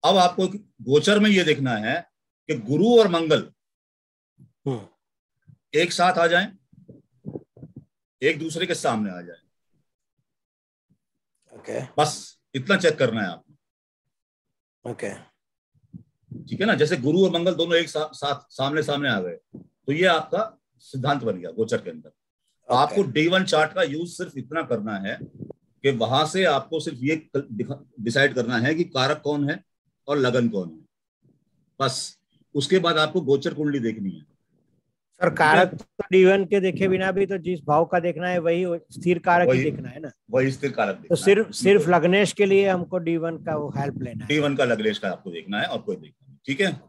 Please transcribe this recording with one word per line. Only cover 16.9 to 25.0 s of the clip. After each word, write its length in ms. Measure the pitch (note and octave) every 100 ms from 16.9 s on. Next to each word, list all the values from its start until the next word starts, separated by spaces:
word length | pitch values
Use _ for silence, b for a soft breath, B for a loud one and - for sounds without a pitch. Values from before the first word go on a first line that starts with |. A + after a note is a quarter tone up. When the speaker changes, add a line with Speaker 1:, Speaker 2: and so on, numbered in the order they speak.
| C3+
Speaker 1:
गुरु 280 | B2+ F3 F#3
और 60 |
मंगल 240 | E3+ F3 D#3+
दोनों 200 | E3+ E3+
एक 140 | D#3+
सा-, 240 | D#3 D3+
साथ 260 | - C#3+ C#3 _
सामने 340 | - C3+ D3+
सामने 260 | C#3+ C#3+ C#3
आ 100 | G#2
गए, 180 | F2+ E2 _ -
तो 360 | - _ -
ये 140 | D3 F#3
आपका 540 | D#3+ - F3+ E3 _ _ _
सिद्धांत 460 | - C3+ C3 C#3+
बन 140 | A#2 F#2
गया 140 | F2
गोचर 300 | E2 A2+ A2+
के 80 | F2+
अंदर। 200 | D#2+ -
Speaker 2:
ओके। 680 | _ _ _ _ _ - B2
Speaker 1:
आपको 280 | D3 G3+
day 240 | E3 B2 D#3+
one 160 | F#3
chart 300 | F#3+ D#3 D#3
का 100 | F#3
यूज़ 260 | D#3+ D3+ F3
सिर्फ 280 | - E3 C#3
इतना 240 | - D#3+
करना 360 | D#3+ A#2 G#2+
है 220 | G2+